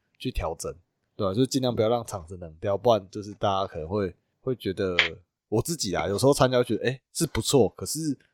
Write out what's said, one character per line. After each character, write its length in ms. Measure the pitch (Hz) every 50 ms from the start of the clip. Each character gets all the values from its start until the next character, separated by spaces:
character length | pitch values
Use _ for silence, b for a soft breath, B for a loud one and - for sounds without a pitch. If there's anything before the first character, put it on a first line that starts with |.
| _ _ _ _
去 100 | - 131
调 240 | - - 90 80 82
整， 180 | - - 78 69 - _ _ _ _ _ _ _
对 100 | - 107
吧？ 80 | 95 95
就 100 | 113 131 127
尽 120 | - 135
量 160 | 127 123 117
不 60 | 110
要 80 | 107 110
让 160 | 120 120 113
场 180 | - - 98 82 80
子 100 | 95 87
冷 160 | 87 82 78 80
掉， 160 | - 101 98 95
不 140 | 110 123
然 180 | 113 104 95 92
就 140 | - 107 98
是 100 | 104 101
大 280 | - - 101 98 95
家 40 | 98
可 140 | 95 - 85
能 80 | 76 78
会， 280 | 98 104 98 90 - _ _ _ _ _
会 160 | _ 131 127
觉 160 | - - 101
得， 240 | 90 - 98 92 90 87 - - 80 - - _ _ _ _ _
我 100 | 104 113 -
自 120 | - 170
己 200 | - - 101 85
啊， 120 | 80 78 92
有 80 | 101
时 120 | 98 117 135
候 40 |
参 200 | 143 - 139 127
加 100 | 127 123
觉 160 | 123 - 110 -
得， 80 | -
欸， 160 | 117 135 - _ _
是 140 | _ - 165
不 160 | - - 113
错， 260 | 107 - - 135 107 90
可 140 | - - 95
是 160 | - - 151 160 151 135 - _ _